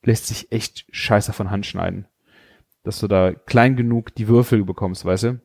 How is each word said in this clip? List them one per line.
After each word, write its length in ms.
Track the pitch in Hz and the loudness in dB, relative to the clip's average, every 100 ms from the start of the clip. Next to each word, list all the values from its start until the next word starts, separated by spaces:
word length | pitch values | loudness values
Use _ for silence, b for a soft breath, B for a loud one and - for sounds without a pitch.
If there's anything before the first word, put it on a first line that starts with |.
lässt 240 | - 113 - | 0 0 -2
sich 240 | 110 - | -10 -6
echt 340 | 113 - - - | -6 -6 -12 -16
scheiße 420 | - - 107 101 | -8 0 2 0
von 160 | - 98 | -4 -4
Hand 160 | 101 101 | -4 -6
schneiden. 400 | 92 87 95 101 _ b b b b b _ | -6 -6 -6 -12 _ b b b b b _
Dass 160 | - - | -10 -6
du 80 | 104 | 0
da 240 | 98 92 | 2 2
klein 440 | - - 120 123 127 | 0 0 4 4 4
genug 360 | 120 117 - - | 0 -2 -4 -6
die 120 | 110 | 2
Würfel 380 | 117 117 113 95 | 4 4 2 0
bekommst, 400 | 92 95 92 95 | -4 -6 -4 -2
weißt 180 | 92 | -2
du? 180 | 117 123 | -2 -4